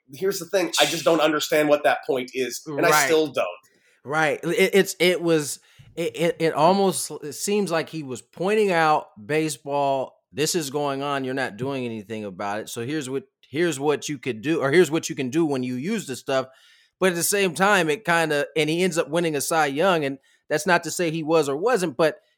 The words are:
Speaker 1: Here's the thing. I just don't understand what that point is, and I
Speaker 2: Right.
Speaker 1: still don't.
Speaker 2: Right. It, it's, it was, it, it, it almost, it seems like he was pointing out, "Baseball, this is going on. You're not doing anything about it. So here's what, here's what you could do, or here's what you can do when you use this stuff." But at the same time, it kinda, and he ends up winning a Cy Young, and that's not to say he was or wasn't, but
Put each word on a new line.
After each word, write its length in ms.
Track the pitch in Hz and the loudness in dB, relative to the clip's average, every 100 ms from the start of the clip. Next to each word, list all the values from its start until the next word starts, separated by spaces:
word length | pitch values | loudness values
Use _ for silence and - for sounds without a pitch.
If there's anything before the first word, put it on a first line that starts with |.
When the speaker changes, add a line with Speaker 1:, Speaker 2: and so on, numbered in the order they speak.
| _ | _
Speaker 1:
Here's 280 | 135 190 190 | -4 -4 -4
the 80 | 170 | -2
thing. 240 | 196 170 - | 0 0 0
I 80 | 147 | 0
just 180 | 160 156 | 2 2
don't 140 | 165 | 4
understand 480 | 156 151 - 156 151 | 2 0 0 2 4
what 140 | 147 | 4
that 160 | 147 120 - | 4 0 -2
point 240 | 131 127 | -4 -4
is, 300 | 131 123 - 156 | -4 -4 -6 -8
and 180 | 143 | -2
I 60 | 160 | 2
Speaker 2:
Right. 160 | 151 139 | 4 4
Speaker 1:
still 220 | 160 151 | 2 2
don't. 180 | 123 92 87 _ _ _ _ | 0 -4 -6 _ _ _ _
Speaker 2:
Right. 360 | 120 151 156 127 | -6 0 0 0
It, 280 | 165 165 185 | -2 2 4
it's, 220 | 196 185 - | 4 2 2
it 220 | 175 170 | 2 2
was, 380 | 170 160 139 - _ _ - - | 2 2 0 -8 _ _ -18 -6
it, 200 | 170 - | -6 -2
it, 200 | 170 165 | -2 0
it 140 | 160 135 | 0 4
almost, 560 | 160 196 196 165 - 151 | 4 4 2 0 -6 -10
it 120 | 151 | -12
seems 360 | 135 - 208 185 | -8 -2 -2 0
like 200 | 165 143 | -2 -4
he 120 | 160 | -8
was 220 | 139 120 | -10 -12
pointing 480 | - - 180 214 202 | -14 -6 -2 2 2
out, 380 | 170 156 151 - - | 4 4 2 0 -14
"Baseball, 960 | 104 151 156 139 143 143 139 135 127 _ _ | -2 0 0 -4 -4 0 0 0 -4 _ _
this 220 | - 151 180 | -4 -2 0
is 160 | 139 | -2
going 320 | 147 143 135 | -2 -2 -2
on. 220 | 143 139 131 | -2 -2 -2
You're 100 | 135 | -4
not 220 | 123 101 | -4 -4
doing 280 | 131 135 123 | -6 -4 -6
anything 400 | 113 98 110 104 | -8 -8 -8 -8
about 360 | 92 101 107 | -6 -6 -4
it. 80 | 104 | -6
So 140 | - | -8
here's 240 | 117 156 127 | -6 -6 -4
what, 180 | 135 131 _ _ | -6 -8 _ _
here's 320 | 139 175 135 | -2 -2 0
what 300 | 147 143 - | 0 0 -2
you 80 | 139 | -8
could 240 | 135 110 | -6 -6
do, 200 | 120 160 | -2 0
or 100 | 135 | 2
here's 180 | 160 156 | 4 4
what 200 | 156 - | 2 -4
you 60 | 147 | -6
can 140 | 131 | -4
do 160 | 143 160 | -2 0
when 160 | 135 | -2
you 140 | 127 123 | -4 -6
use 320 | 156 220 143 | -4 -6 -6
this 140 | 120 | -10
stuff." 260 | - 135 127 _ _ _ _ - | -2 -2 -2 _ _ _ _ -2
But 120 | 185 | 0
at 40 | 170 | 0
the 80 | |
same 300 | 160 202 196 | 0 2 0
time, 340 | 156 196 202 160 | 2 2 4 2
it 160 | 147 | 0
kinda, 440 | - 170 160 147 147 156 | 0 2 2 0 0 -2
and 100 | 151 | 0
he 140 | 170 | 2
ends 160 | 185 165 | 0 0
up 120 | 143 | -2
winning 260 | 165 170 147 | 0 0 -2
a 60 | |
Cy 260 | - 165 147 | 0 0 0
Young, 360 | 139 190 170 139 | 2 2 2 0
and 120 | 139 _ _ - | -6 _ _ -4
that's 160 | 151 190 | -2 2
not 180 | 175 | 2
to 60 | 156 | 0
say 220 | - 170 | -4 -2
he 100 | 165 | -2
was 260 | 151 160 139 | 2 2 2
or 80 | 139 | 0
wasn't, 400 | 214 240 180 127 | 0 0 0 0
but 220 | 160 - _ | 0 0 _